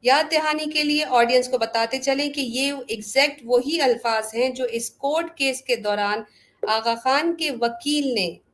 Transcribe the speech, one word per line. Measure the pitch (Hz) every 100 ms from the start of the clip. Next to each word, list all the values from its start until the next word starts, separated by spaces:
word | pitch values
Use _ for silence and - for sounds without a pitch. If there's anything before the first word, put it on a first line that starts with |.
याद | 233 277 311
दहानी | 311 311 302 311
के | 302
लिए | 302 294
audience | 294 254 233 254 247
को | 254
बताते | 226 226 226 262
चलें | 262 269 294
कि | 285
ये | 254 233 277 285 254
exact | 214 208 262 294 285
वही | 233 247 262 330
अल्फाज | 277 233 240 220 220
हैं | 226 254
जो | 254
इस | 247 226 233
court | _ 277 311 339 -
case | 269 254
के | - 233
दौरान | 202 208 202 214 220 _ _ _ -
आगा | 220 226
खान | 233 262 269 330
के | 339 311
वकील | 240 233 233 285 294 277
ने | 233 180 160 _